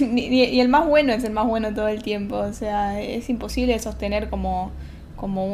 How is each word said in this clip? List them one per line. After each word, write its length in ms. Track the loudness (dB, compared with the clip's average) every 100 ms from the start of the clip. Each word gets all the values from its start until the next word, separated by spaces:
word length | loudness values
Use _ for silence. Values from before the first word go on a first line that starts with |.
ni, 280 | 2 0 2
ni, 160 | 4
y 160 | 6 4
el 80 | 6
más 180 | 6 6
bueno 260 | 4 4
es 120 | 2
el 80 | 0
más 140 | 0 0
bueno 260 | 0 0
todo 140 | 0 -2
el 140 | -2
tiempo. 340 | -4 -4 -4 -4
O 160 | -4
sea, 480 | -4 -4 -2 -2 -4
es 280 | -4 -6 -4
imposible 460 | -4 -2 0 2 0
sostener 480 | -2 -6 -2 -2 -4
como, 400 | -4 -2 -2 -4 -10 -14 -16 -16 -10
como 300 | -6 -2 -2